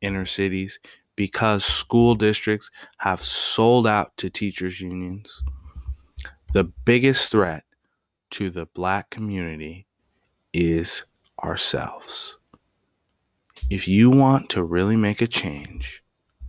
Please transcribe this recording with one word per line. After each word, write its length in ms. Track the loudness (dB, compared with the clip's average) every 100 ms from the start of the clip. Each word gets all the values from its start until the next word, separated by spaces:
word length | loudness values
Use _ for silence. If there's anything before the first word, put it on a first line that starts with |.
inner 240 | -6 -4 -6
cities 540 | -2 -2 -2 -6 -12 -20 -20 _ -6
because 480 | -4 0 2 2
school 520 | 0 -4 0 4 6 4
districts 560 | 2 0 -2 -4 -6 -18 -20 _
have 260 | -4 -2
sold 600 | -4 -6 -4 2 6 6 4
out 320 | 2 -2 -8
to 120 | -10
teachers' 520 | -6 -6 -6 -8 -8
unions. 600 | -8 -8 -8 -10 -14 -10 -10 -10 -16 -16 -12 -14 _ -16 -16 -16 -2
The 100 | 0
biggest 680 | 0 -2 2 4 4 2 2
threat 320 | 2 2 -2 -14 _ _ _ _ _ _
to 180 | -6 -6
the 160 | -6 -10
black 460 | -6 -2 -2 -4
community 760 | -8 -6 -4 -6 -8 -12 -14 -20 _ _ _ _ _ _
is 540 | 0 2 2 -2 -8 -10 _ _ -10
ourselves. 960 | -6 -2 -2 -2 -6 -12 -10 -8 -8 -10 _ _ _ _ _ _ _ _ _ _ _ -6 -4
If 180 | -2 2
you 220 | 6 8
want 400 | 8 6 4 0
to 140 | -4
really 340 | 0 2 2 2
make 240 | 2 0
a 60 | -2
change, 760 | -2 -4 -8 -12 -12 -12 -14 _ _ _ _